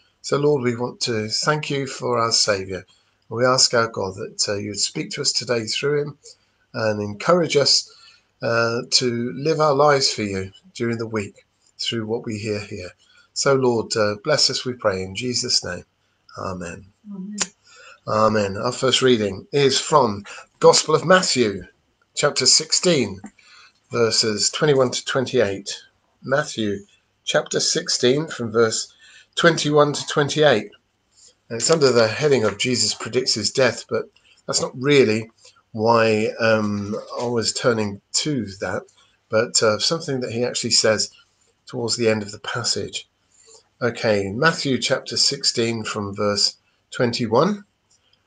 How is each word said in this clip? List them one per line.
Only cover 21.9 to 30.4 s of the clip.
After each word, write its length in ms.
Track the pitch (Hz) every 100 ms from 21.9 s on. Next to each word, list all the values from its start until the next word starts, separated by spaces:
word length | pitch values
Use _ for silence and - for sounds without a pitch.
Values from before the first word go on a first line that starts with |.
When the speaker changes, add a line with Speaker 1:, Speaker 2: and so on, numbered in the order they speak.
| _ _
Speaker 1:
chapter 320 | - 147 127 131
sixteen, 760 | - 156 - 185 160 107 95 - - _ - - _ _
verses 600 | 120 113 110 113 104 -
twenty-one 400 | - 151 135 123
to 120 | -
twenty-eight. 720 | - 147 123 127 101 98 - - - _ _ _
Matthew, 560 | 127 139 143 - 107 98 101 _ _ _
chapter 360 | - 151 - 139
sixteen, 640 | - 160 175 - 123 143 156
from 260 | - 117
verse 400 | 113 113 110 - _ - - _
twenty-one 580 | - 170 156 151 151 147
to 140 | 139 -
twenty-eight. 640 | - 139 -